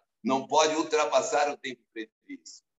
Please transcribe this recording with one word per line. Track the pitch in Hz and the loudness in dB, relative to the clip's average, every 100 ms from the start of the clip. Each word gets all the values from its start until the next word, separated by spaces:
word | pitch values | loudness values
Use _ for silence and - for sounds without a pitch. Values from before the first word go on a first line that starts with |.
| _ _ | _ _
não | 117 135 110 | -2 -2 0
pode | - 160 151 | 2 2 2
ultrapassar | 160 156 147 135 - 147 147 | 0 0 2 2 2 0 0
o | 135 | -2
tempo | 135 120 _ | -10 -12 _
previsto. | 113 110 _ - 139 - - _ | -14 -14 _ -18 -18 -18 -20 _